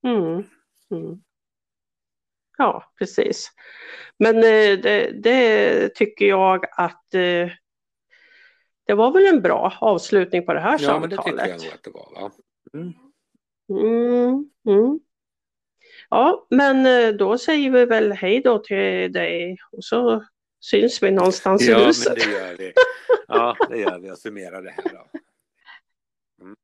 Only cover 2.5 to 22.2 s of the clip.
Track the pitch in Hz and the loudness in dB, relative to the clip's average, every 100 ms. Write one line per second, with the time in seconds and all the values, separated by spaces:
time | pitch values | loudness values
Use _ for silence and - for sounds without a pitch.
2.5 | - 247 - - _ 185 - - - - | -2 -2 -2 -14 _ -6 -4 -4 -6 -12
3.5 | _ - - - - - _ 220 226 226 | _ -20 -20 -20 -20 -20 _ 2 6 6
4.5 | 220 208 190 196 208 - - 226 262 233 | 6 4 2 0 0 -2 -2 0 2 2
5.5 | 214 208 - 202 - 214 - 202 196 190 | 2 2 0 -2 -2 -4 0 0 2 2
6.5 | 185 - - 170 - _ 185 180 175 175 | 0 -4 -4 -6 -6 _ -2 -2 -2 -4
7.5 | 175 _ _ _ _ _ _ _ _ _ | -10 _ _ _ _ _ _ _ _ _
8.5 | _ _ _ - 208 233 349 392 311 180 | _ _ _ -2 2 4 6 6 4 2
9.5 | - 190 - 226 185 - 202 180 180 180 | -2 -4 -2 0 0 0 0 0 -4 -2
10.5 | 156 185 294 285 - 165 190 - - - | -4 -2 -2 -2 -2 -4 -8 -8 -6 -8
11.5 | 85 80 76 - - 71 82 98 _ _ | -8 -16 -18 -20 -20 -20 -16 -16 _ _
12.5 | _ _ 147 175 165 269 _ _ _ _ | _ _ -14 -14 -16 _ _ _ _ _
13.5 | _ - 190 214 233 240 240 247 269 294 | _ -8 -4 -2 0 0 0 0 -2 -6
14.5 | _ 226 202 240 311 _ _ _ _ _ | _ 0 2 2 -2 _ _ _ _ _
15.5 | _ _ _ _ - - - 277 - _ | _ _ _ _ -20 -4 2 2 0 _
16.5 | 254 277 262 262 247 226 208 196 247 - | 2 4 4 4 4 2 0 0 0 -2
17.5 | 311 269 254 240 220 214 196 185 240 254 | 0 2 2 4 2 0 -2 -2 0 2
18.5 | 220 - 196 196 185 185 185 170 170 175 | 0 -2 -4 -2 -2 -4 -4 -6 -6 -8
19.5 | 185 _ - - 226 240 226 208 _ _ | -12 _ -20 -6 -2 0 -2 -6 _ _
20.5 | _ - 208 233 - 196 190 180 185 - | _ -2 0 0 0 0 2 0 0 0
21.5 | 196 123 113 - - 117 113 | 2 4 6 4 2 -2 -2